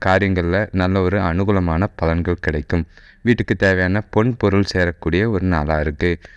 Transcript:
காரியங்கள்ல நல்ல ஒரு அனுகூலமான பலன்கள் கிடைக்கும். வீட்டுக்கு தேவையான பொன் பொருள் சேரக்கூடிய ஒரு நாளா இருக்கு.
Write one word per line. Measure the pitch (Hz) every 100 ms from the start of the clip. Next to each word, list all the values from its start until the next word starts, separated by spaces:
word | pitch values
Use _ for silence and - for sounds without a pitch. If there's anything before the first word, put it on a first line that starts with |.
காரியங்கள்ல | 95 95 98 92 85 92 107
நல்ல | 92 90 98
ஒரு | 90 101
அனுகூலமான | 92 85 101 101 87 80 101 -
பலன்கள் | 82 82 85 85
கிடைக்கும். | - 76 - 87 78 - - -
வீட்டுக்கு | 113 120 104
தேவையான | 101 98 92 92 101
பொன் | - 110 117 117
பொருள் | 104 98 98
சேரக்கூடிய | 92 87 85 80 87 113
ஒரு | 95
நாளா | 92 82 76 78
இருக்கு. | 76 73 90 82 -